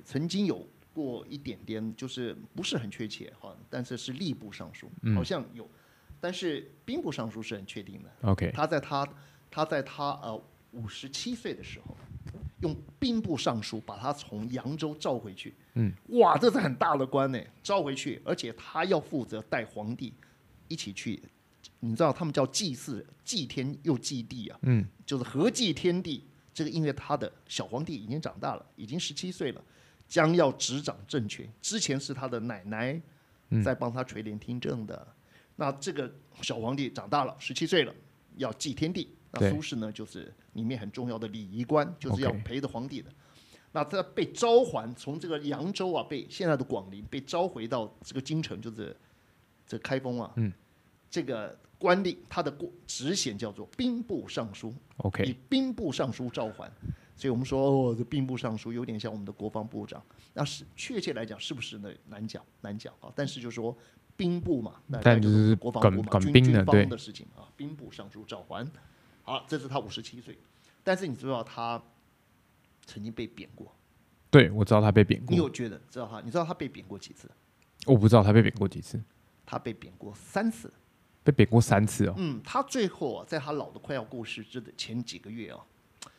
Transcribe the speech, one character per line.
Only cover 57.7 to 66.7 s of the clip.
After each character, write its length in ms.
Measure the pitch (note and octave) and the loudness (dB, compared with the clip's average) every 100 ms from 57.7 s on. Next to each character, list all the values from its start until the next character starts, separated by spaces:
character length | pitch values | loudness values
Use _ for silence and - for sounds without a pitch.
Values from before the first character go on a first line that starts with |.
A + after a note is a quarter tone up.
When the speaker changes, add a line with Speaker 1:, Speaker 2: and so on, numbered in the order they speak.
| C#3 B2 A#2 | 6 4 2
Speaker 1:
这 40 | A#2+ | 0
兵 200 | D3 C3+ | 0 0
部 120 | B2 | -2
尚 200 | A#2 A2 | -4 -4
书 140 | A#2 | -6
有 140 | A#2+ A#2+ | -6 -6
点 120 | A2 | -6
像 140 | A2+ | -6
我 60 | G#2+ | -6
们 80 | G2 | -8
的 60 | |
国 180 | G2+ G#2 | -8 -6
防 180 | A2 A2+ | -6 -6
部 180 | A2 G#2 | -8 -8
长。 160 | - - - - | -12 -16 -20 -14
那 120 | - C#3+ | -4 -4
是， 180 | - D#3 - | -4 -14 -12
确 260 | - A#3 | -6 -4
切 100 | F3+ | -4
来 120 | A#2+ A2+ | -4 -6
讲， 120 | G2+ | -8
是 160 | - | -8
不 60 | C3+ | -8
是 200 | - A2 | -8 -10
呢？ 120 | G2+ - - | -12 -14 -16
难 180 | G#2 A2 | -10 -10
讲， 160 | - - _ | -10 -14 _
难 160 | G#2 G#2 | -10 -8
讲 160 | - - | -10 -16
啊。 100 | - | -12
但 140 | - C#3 | -6 -6
是 140 | B2+ | -6
就 100 | A#2+ | -10
说 260 | A#2+ A2+ - - _ _ - | -6 -6 -8 -14 _ _ -4
兵 240 | F3 F3 | -2 0
部 220 | - C#3 | 0 -2
嘛， 140 | A2 - - | -2 -10 -8
那 140 | B2 | 2
Speaker 2:
但 200 | A#2+ A2+ | 6 8
就 60 | G#2+ | 8
是 80 | G#2+ | 8
Speaker 1:
就 80 | G#2+ | 8
是 60 | A2 | 6
国 120 | A#2+ | 2
防 140 | A#2 | 4
部 180 | G#2+ F#2+ | 6 6
嘛， 80 | G#2+ | 4
Speaker 2:
管， 140 | G2+ | 2
管 100 | F#2+ | 8
兵 100 | B2+ B2+ | 8 10
的， 100 | A2+ | 8
Speaker 1:
军， 20 | |
军 0 | |
方 240 | F#2+ | 8